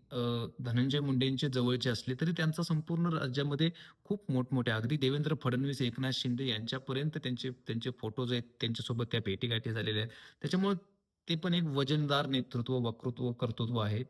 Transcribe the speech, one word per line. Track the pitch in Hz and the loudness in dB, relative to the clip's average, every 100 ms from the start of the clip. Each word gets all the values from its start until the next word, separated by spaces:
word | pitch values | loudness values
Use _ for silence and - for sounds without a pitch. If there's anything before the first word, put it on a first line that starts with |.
| - | -6
अ, | 127 120 120 113 - | -4 -2 -2 -4 -6
धनंजय | 123 117 135 147 | 0 2 4 2
मुंडेंचे | 143 127 135 131 147 | 2 2 2 2 0
जवळचे | 127 123 123 127 | 2 2 2 0
असले | 110 - 127 | 0 -2 0
तरी | 160 | 0
त्यांचा | 160 160 156 | 2 0 0
संपूर्ण | 170 156 156 165 170 | 0 0 0 0 2
राज्यामध्ये | 160 135 127 143 143 165 - - - | 0 0 0 0 2 2 0 -12 -20
खूप | - 202 - | -4 -4 0
मोठमोठे, | 127 123 135 117 | 0 2 2 2
अगदी | 110 117 147 | 2 2 2
देवेंद्र | 131 143 151 156 | 2 2 0 0
फडणवीस, | 127 123 139 131 | 0 0 0 0
एकनाथ | 123 117 131 | -2 0 -2
शिंदे | 127 131 123 135 | -2 -2 0 0
यांच्यापर्यंत | 107 117 131 - 131 151 156 | -2 -4 -6 -4 -2 -2 -2
त्यांचे, | 127 123 131 | -4 -4 -4
त्यांचे | 127 - 117 127 | -6 -6 -4 -4
फोटोज | - 110 107 123 | -4 -6 -2 -2
आहेत, | 120 - _ | -2 -4 _
त्यांच्यासोबत | 113 117 - 117 117 | -4 -2 -2 -2 0
त्या | 113 - | -2 -2
भेटीगाठी | - 117 110 117 | -2 -2 -2 -2
झालेल्या | 110 107 107 | -2 0 0
आहेत. | 113 - - - | -2 -8 -20 -8
त्याच्यामुळं | 151 185 196 190 - _ _ _ - | -2 2 2 0 -4 _ _ _ -6
ते | |
पण | 165 180 | -2 2
एक | 175 | 2
वजनदार | 160 139 135 151 147 143 139 | 2 2 2 2 2 2 2
नेतृत्व, | 135 123 120 120 | 0 0 -4 0
वक्तृत्व, | 127 117 110 127 120 123 | 0 0 -2 -6 -2 -2
कर्तृत्व | 120 117 117 117 120 | 0 -2 -2 -2 0
आहे | 104 104 | 0 0